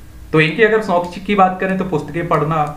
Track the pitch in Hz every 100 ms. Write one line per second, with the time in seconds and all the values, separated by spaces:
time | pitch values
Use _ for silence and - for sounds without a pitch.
0 | - - - 156 156 226 214 220 - 175
1 | 175 - - 202 185 185 190 190 185 151
2 | - 165 160 160 147 160 151